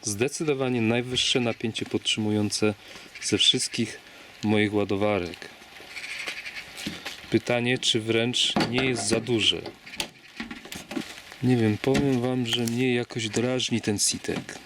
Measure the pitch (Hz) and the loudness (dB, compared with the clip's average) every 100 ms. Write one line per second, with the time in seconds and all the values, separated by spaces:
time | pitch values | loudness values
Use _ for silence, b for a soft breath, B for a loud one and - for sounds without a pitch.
0 | 113 101 127 - 156 135 127 123 110 117 | -4 0 0 0 -2 0 2 2 4 2
1 | 123 127 - 135 120 113 117 - 117 107 | 0 0 2 2 0 0 -4 -4 -2 -2
2 | - - 107 107 104 - 107 101 B B | 0 0 2 2 0 2 0 0 B B
3 | B B - 104 - 131 - - 113 - | B B 0 4 4 4 0 -2 -4 -4
4 | - B B B 107 107 104 104 98 101 | -16 B B B 2 4 4 2 0 2
5 | 104 104 87 87 - - - - - - | 2 2 -2 -8 -16 -18 -20 -20 -18 -14
6 | - - - - - - - - - - | -12 -10 -8 -10 -10 -14 -14 -10 -8 -8
7 | - - - 113 - 120 120 127 - 117 | -10 -12 0 0 2 0 2 0 2 0
8 | 110 113 117 123 - - 113 120 131 120 | 2 2 2 2 2 2 0 2 0 0
9 | 104 113 113 117 - - - - - - | 0 0 2 2 2 0 -4 -14 -14 -10
10 | - - - - - - - - - - | -10 -12 -18 -12 -12 -12 -14 -14 -10 -8
11 | - - - - 123 123 110 104 - 139 | -8 -12 -18 -2 2 4 4 2 2 4
12 | 143 127 127 127 117 117 117 117 131 120 | 4 2 2 0 0 0 0 2 2 2
13 | 120 123 110 104 120 127 - 113 - 101 | -2 -4 -2 0 0 0 0 0 0 0
14 | - - - - - - | 0 -2 -4 -6 -6 -8